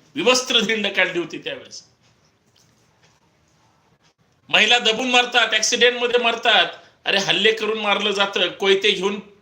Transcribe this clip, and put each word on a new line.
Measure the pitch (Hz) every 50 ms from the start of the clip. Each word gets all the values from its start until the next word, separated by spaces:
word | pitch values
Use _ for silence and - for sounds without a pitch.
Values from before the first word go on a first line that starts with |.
| _ _ _
विवस्त्र | 170 180 233 254 254 - - 240 233
धिंड | 208 202 226 214 208
काढली | 196 196 196 185 175 165 170
होती | 165 156 165 143
त्यावेळेस? | - 160 139 131 127 - - - - _ _ _ _ _ _ _ _ _ _ _ _ _ _ _ _ _ _ _ _ _ _ _ _ _ _ _ _ _ _ _ _ _ _ _ _ _ _ _ _ _ _ _ _ _ _ _ _ _ _ _ _ -
महिला | - 180 214 220 240 247
दबून | 202 220 220 214 262 247
मरतात, | 247 247 247 240 247 247 226 220 -
ॲक्सिडेंट | 214 208 - 247 226 233 247 247 247 240
मध्ये | 240 233 240
मरतात. | 233 233 226 226 - 240 214 196 170 165 - - - - _ _ _
अरे, | - 175 196
हल्ले | 190 - 160 180 196 220 220
करून | 220 214 208 220 220
मारलं | 214 208 202 202 202 208
जातं, | 196 202 202 196 - 208 185 175
कोयते | - - 196 196 196 190 - 214
घेऊन | 196 175 180 202 208 214 - - - _